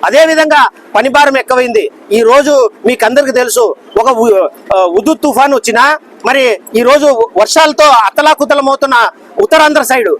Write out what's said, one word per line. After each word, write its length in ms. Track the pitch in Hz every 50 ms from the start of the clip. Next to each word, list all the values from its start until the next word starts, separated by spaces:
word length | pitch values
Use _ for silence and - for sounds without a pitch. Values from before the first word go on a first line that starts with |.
| -
అదే 220 | 175 214 285 320
విధంగా 440 | 320 320 311 311 311 302 294 240 185 _ - - - -
పని 120 | 208 233 269
భారం 300 | 247 285 294 285 269 269
ఎక్కువైంది. 520 | 240 - 254 254 254 247 233 220 185 - - - - -
ఈ 100 | 202 220
రోజు 480 | 233 220 247 277 285 285 294 269 247 214 - - -
మీకు 180 | 214 254 240 226
అందరికీ 280 | 220 247 277 294 269
తెలుసు, 420 | 247 247 247 240 - 247 233 196 151 - - - - 208
ఒక 80 | 233 262
ఉ-, 400 | 262 226 233 233 208 190 175 147 - - - - -
ఆ, 80 | 190 185
ఉద్దుత్ 380 | 180 170 190 190 302 311 -
తుఫాన్ 320 | - 294 226 233 269 285 277
వచ్చినా, 440 | 240 - 233 214 233 254 285 302 302 _ - - - -
మరి 320 | 226 262 269 262 247 214 175 - - -
ఈ 60 | 220
రోజు 240 | 240 240 277 294 277 294 269 226 226 226 -
వర్షాలతో 480 | 349 214 - - 320 320 311 277 - 302
అతలాకుతలమవుతున్న 1200 | 302 262 233 220 269 - - 294 311 311 - 285 226 285 285 277 269 269 269 - 277 262 240 226 185 - - - - - -
ఉత్తరాంధ్ర 440 | 208 214 214 214 311 302 302 -
సైడ్ 280 | 277 - 262 262 240 180 151